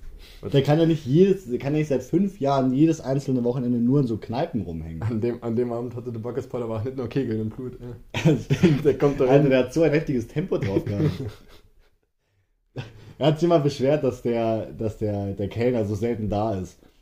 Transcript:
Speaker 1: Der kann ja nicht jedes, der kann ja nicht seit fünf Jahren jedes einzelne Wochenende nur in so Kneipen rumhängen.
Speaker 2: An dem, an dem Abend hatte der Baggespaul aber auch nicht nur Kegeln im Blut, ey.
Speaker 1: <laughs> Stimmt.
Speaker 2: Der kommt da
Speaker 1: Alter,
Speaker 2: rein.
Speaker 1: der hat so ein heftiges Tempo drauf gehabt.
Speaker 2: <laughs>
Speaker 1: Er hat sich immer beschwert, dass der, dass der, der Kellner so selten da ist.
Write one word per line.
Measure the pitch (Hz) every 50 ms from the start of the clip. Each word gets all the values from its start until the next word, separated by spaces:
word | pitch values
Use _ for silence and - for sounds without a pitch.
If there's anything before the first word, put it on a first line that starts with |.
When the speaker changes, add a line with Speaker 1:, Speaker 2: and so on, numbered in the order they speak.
| - - - - - - - - - 98
Speaker 1:
Der | - 139 135
kann | 143 151 165
ja | 165
nicht | 160 165 151 -
jedes, | 120 139 175 190 202 190 190 - 117
der | 120 117
kann | 131 139 151
ja | 151
nicht | 151 151
seit | 135 123 -
fünf | - - 180 202 190 - -
Jahren | 135 139 139 135 127 131 127
jedes | 139 156 165 156 -
einzelne | - 127 135 139 - - 131 123 120
Wochenende | 120 120 139 120 123 123
nur | 117 117 123 135 147
in | 135
so | 113 110
Kneipen | - - - 110 131 170 - - 110
rumhängen. | 90 87 82 80 80 80 82 80
Speaker 2:
An | 107 113 120 107
dem, | 117 120 117 - 117
an | 117 113
dem | 120 123 120
Abend | 117 117 123 123 110
hatte | 120 117 123 113
der | 113
Baggespaul | 107 123 113 135 123 - - 123 120
aber | 113 113
auch | 110 104
nicht | 135 131
nur | 131 123 117
Kegeln | - 143 131 117 110 110
im | 110 110
Blut, | - - 127 123 127 - 120 123 113 110 - - -
ey. | 110 110 160 147
Speaker 1:
<laughs> |
Stimmt. | 110 - - 139 - - 170 143 123 -
Speaker 2:
Der | 143 135
kommt | - 156 143 135 -
da | 135
Speaker 1:
Alter, | 127 139 147 143
Speaker 2:
rein. | 135
Speaker 1:
der | 131 127
hat | 127 127 -
so | 160 165
ein | 151
heftiges | 143 160 156 - 131 120 110
Tempo | - - 147 190 - 190
drauf | - - 95 95 - -
gehabt. | 107 101 101 101 -
Speaker 2:
<laughs> | - - 104 104 - - - - - - _ _ _ _ _ _ _ _ _ _ _ _ _ _ _ _ _ _ _ _ _ _ - - - - - - - - - -
Speaker 1:
Er | 127
hat | 156 156 -
sich | 175
immer | 170 170 165
beschwert, | 143 143 107 - 123 135 151 147 135
dass | 127 110 -
der, | - 123 117 117 117 113 110 107 92 -
dass | - 98 113 107 -
der, | - 110 104 101 101 101 98 92
der | - 101
Kellner | 95 - 110 117 127 123 113 107
so | 98 107
selten | 92 117 117 120 110 107 95
da | 101 101 107 113 101
ist. | 95 90 - - _ - - _ _